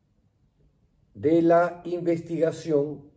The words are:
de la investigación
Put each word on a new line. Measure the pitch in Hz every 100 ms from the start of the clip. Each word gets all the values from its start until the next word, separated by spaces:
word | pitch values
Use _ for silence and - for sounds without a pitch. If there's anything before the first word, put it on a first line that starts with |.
| _ _ _ _ _ _ _ _ _ _ _
de | - 123 170
la | 165 170 175 170
investigación | 170 175 165 165 170 165 160 - 165 147 147 143 -